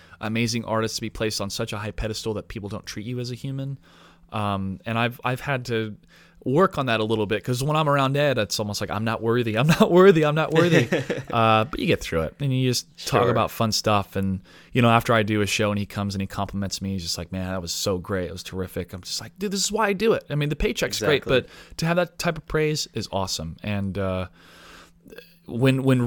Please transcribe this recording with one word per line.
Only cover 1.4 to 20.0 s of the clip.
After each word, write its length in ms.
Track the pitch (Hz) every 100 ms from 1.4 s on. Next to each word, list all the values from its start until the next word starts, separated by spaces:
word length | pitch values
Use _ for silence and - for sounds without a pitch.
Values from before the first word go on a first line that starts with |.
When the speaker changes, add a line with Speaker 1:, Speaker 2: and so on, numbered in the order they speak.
Speaker 1:
on 80 | 98
such 240 | - 117
a 60 | 107
high 100 | 107
pedestal 460 | - 110 107 113 101
that 120 | -
people 220 | 110 98
don't 160 | 104 -
treat 220 | - 107
you 120 | 123
as 120 | 120
a 40 | 120
human. 440 | 139 135 135 139 - - - _ _
Um, 480 | 110 104 98 95 92 -
and 140 | 113
I've, 200 | 120 123
I've 160 | 123 127
had 240 | - 131 123
to 300 | 113 110 104 _ - - -
work 340 | 123 143 190 -
on 80 | 127
that 140 | 113
a 40 |
little 220 | 107 110 101
bit, 180 | 104
'cause 200 | - 123
when 120 | 139 151
I'm 140 | 151
around 260 | 143 135 143
Ed, 220 | 147 127
it's 220 | 104 -
almost 200 | 104 101
like, 120 | 101
"I'm 120 | 95
not 160 | 113 110
worthy, 380 | 110 120 117 107
I'm 80 | 151
not 240 | 165 220
worthy, 320 | 175 190 165
I'm 120 | 147 151
not 180 | 156
worthy." 340 | 160 170 165 117
Speaker 2:
<laughs> 140 | 175 - - - 117
Speaker 1:
Uh, 300 | 113 110 131
but 140 | -
you 40 | -
get 120 | 123
through 220 | - 82
it, 120 | 80 -
and 140 | 139
you 160 | 127 127
just 160 | 117 - - -
talk 160 | 104
Speaker 2:
Sure. 60 | 117
Speaker 1:
about 200 | 120 107
fun 180 | - 113
stuff. 420 | - 110 104 98 104
And, 240 | 95 92 - - -
you 100 | 135
know, 80 | 117
after 220 | 113 -
I 100 | 113
do 180 | 104 107
a 40 | 101
show 220 | - 104
and 60 | 101
he 60 | 98
comes 300 | - 101 98
and 60 |
he 60 | 98
compliments 540 | - 98 98 98 -
me, 120 | 98
he's 100 | 95
just 140 | 82 -
like, 120 | 85
"Man, 160 | 95 92
that 140 | 95
was 120 | 85
so 240 | - 107 92
great. 300 | 85 98 87
It 20 |
was 120 | 92
terrific." 500 | - 92 90 92 87
I'm 80 | 92
just 180 | - -
like, 180 | 107 -
"Dude, 140 | 202
this 80 | 196 190
is 40 |
why 160 | 214 214
I 60 |
do 200 | 190